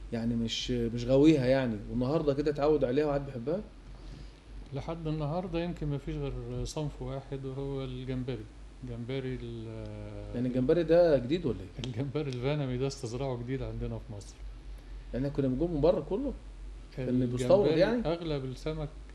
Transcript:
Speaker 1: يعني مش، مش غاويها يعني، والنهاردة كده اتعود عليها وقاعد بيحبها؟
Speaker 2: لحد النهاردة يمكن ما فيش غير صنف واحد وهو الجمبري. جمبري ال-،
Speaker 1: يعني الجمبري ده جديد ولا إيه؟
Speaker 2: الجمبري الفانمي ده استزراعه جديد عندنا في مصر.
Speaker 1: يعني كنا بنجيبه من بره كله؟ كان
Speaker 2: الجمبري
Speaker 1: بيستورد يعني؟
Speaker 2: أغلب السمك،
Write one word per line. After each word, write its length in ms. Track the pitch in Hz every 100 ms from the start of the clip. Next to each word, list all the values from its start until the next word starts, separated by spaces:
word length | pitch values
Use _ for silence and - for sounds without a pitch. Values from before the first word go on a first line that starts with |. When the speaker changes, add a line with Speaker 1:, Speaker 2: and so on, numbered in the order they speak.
| -
Speaker 1:
يعني 240 | 117 117 117
مش، 340 | 113 - -
مش 340 | 123 117 120
غاويها 420 | 120 135 156 151 123
يعني، 300 | 135 127 107 113
والنهاردة 440 | 117 127 165 147
كده 160 | 135 151
اتعود 340 | 147 147 151
عليها 220 | 127 131 151
وقاعد 200 | 143 135
بيحبها؟ 340 | 127 120 185 208 - - - - - - - - - -
Speaker 2:
لحد 320 | 135 143 170 156
النهاردة 580 | 156 143 170 185 165
يمكن 220 | 175 170 151
ما 120 | 143
فيش 180 | 165 156
غير 160 | 139 127 120 123
صنف 380 | 123 156 147 -
واحد 420 | 127 135 131 139
وهو 400 | 135 131 139 139
الجمبري. 600 | 135 127 127 131 127 120 104 - - - 127
جمبري 500 | 117 117 135 127 127
ال-، 920 | 120 117 113 110 107 107 104 104 101
Speaker 1:
يعني 140 | 120 127
الجمبري 340 | 127 127 170
ده 360 | 160 165 175 139
جديد 280 | 120 175 147
ولا 100 | 92
إيه؟ 240 | 92 - 123
Speaker 2:
الجمبري 420 | 113 139 147 147
الفانمي 480 | 123 127 151 131 123
ده 80 | 135
استزراعه 520 | - 117 123 139 120
جديد 240 | 120 135
عندنا 360 | 117 113 117 117
في 140 | - 104
مصر. 180 | - - - - - - - - -
Speaker 1:
يعني 160 | 120 139
كنا 180 | 143 131
بنجيبه 180 | 127 170
من 140 | 156
بره 200 | 156 185 -
كله؟ 220 | 202 269 - - - - - - -
كان 120 | 127
Speaker 2:
الجمبري 180 | 127 123 123
Speaker 1:
بيستورد 400 | 123 190 165 160
يعني؟ 300 | 196 240 151
Speaker 2:
أغلب 380 | 170 165 147
السمك، 440 | 131 127 156 160 143 - -